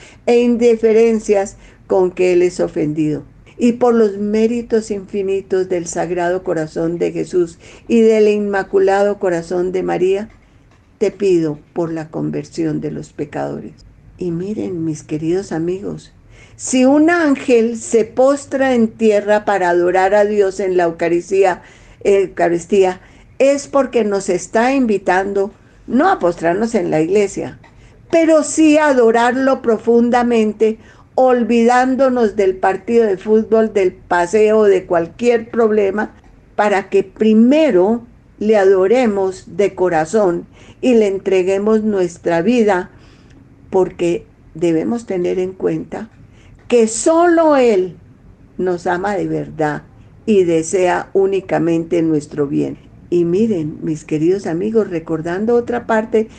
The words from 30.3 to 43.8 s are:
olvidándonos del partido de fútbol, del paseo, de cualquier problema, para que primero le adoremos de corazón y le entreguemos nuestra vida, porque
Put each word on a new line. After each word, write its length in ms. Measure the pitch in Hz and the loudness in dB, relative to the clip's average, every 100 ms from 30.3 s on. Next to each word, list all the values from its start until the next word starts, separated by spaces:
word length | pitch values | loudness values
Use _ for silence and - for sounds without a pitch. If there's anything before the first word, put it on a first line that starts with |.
| 233 214 202 220 220 - - _ - | 0 0 0 -2 -2 -12 -20 _ 0
olvidándonos 1200 | 262 247 220 233 233 247 262 262 269 247 220 208 | 2 2 2 2 4 2 2 0 0 2 0 0
del 200 | 196 185 | 0 0
partido 500 | 190 190 - 233 220 | -2 -2 0 2 2
de 120 | 185 | -2
fútbol, 560 | 214 220 220 220 220 | 0 0 2 0 2
del 200 | 214 185 | 0 0
paseo, 720 | - - 175 175 214 214 214 | -2 -4 -2 0 2 4 4
de 220 | 208 185 180 | 4 2 0
cualquier 640 | 175 165 - 240 233 226 | -2 -2 -2 0 0 -2
problema, 640 | 226 226 214 196 202 220 - - - _ - | 0 0 2 0 -2 -6 -12 -20 -20 _ -2
para 340 | 208 392 381 | 0 0 0
que 140 | 392 | -2
primero 1000 | - - 220 220 240 302 311 180 190 233 - - _ - | -2 0 2 4 4 4 4 2 2 -2 -6 -20 _ -6
le 180 | 208 214 | 0 4
adoremos 960 | 190 190 190 240 240 196 190 185 - 175 | 4 4 4 2 2 0 -4 -6 -8 -2
de 200 | 196 - | -2 0
corazón 720 | 185 165 156 220 196 175 196 - - - | 0 0 0 0 0 -2 -8 -20 -20 -4
y 140 | 254 233 | 2 4
le 120 | 208 | 2
entreguemos 760 | 190 196 190 180 196 208 220 | -2 0 0 0 0 0 0
nuestra 580 | 214 196 180 - 170 170 | 0 -2 -2 -4 -2 0
vida, 500 | 175 247 208 185 190 - - - - - - - - | 0 2 2 0 -4 -16 -20 -20 -20 -20 -20 -20 -4
porque 560 | 190 | -2